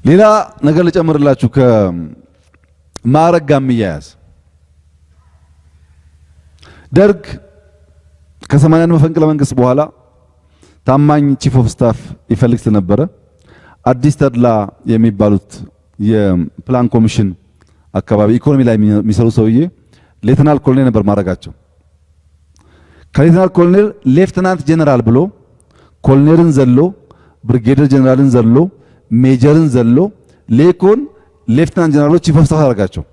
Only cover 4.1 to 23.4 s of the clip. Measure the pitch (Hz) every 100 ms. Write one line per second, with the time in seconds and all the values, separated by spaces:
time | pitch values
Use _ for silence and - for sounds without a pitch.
4.1 | _ _ _ _ _ _ _ _ _ _
5.1 | _ _ _ _ _ _ _ _ _ _
6.1 | _ _ _ _ _ - - _ 143 202
7.1 | 202 - - - _ _ _ _ _ _
8.1 | _ _ _ - 143 156 160 165 165 160
9.1 | 160 156 151 135 131 123 135 151 _ _
10.1 | _ _ _ _ _ _ _ - - 147
11.1 | 151 143 135 - 127 113 - 120 113 -
12.1 | - _ 110 120 113 113 104 90 104 156
13.1 | _ _ _ _ - _ _ 123 127 147
14.1 | 135 139 120 120 110 101 _ - 113 113
15.1 | 98 104 101 _ - - _ _ - 104
16.1 | 107 101 90 76 - - 127 123 117 110
17.1 | - 101 87 _ _ _ _ _ 95 -
18.1 | 104 104 120 147 139 120 110 104 104 104
19.1 | 101 117 117 110 117 175 _ _ _ _
20.1 | _ 107 131 147 143 - 131 131 110 101
21.1 | 101 92 90 - - _ _ _ _ _
22.1 | _ _ _ _ _ _ _ _ _ _
23.1 | - 160 170